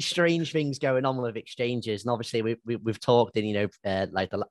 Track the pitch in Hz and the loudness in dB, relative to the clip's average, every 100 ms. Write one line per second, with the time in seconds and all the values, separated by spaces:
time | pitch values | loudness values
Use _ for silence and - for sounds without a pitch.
0 | - - 170 170 156 160 147 135 139 131 | -2 2 2 2 0 0 -2 0 0 2
1 | 135 131 120 110 - - 120 123 110 104 | 2 0 -4 -6 -10 -4 -2 -2 -2 -4
2 | 113 117 113 117 110 117 113 117 113 104 | -2 -2 -2 -2 -2 -2 -4 -4 -2 -2
3 | - 120 117 113 107 101 101 - 101 95 | 4 6 6 2 0 0 0 -2 -2 -2
4 | 95 92 95 98 104 | 0 -2 -2 -2 -2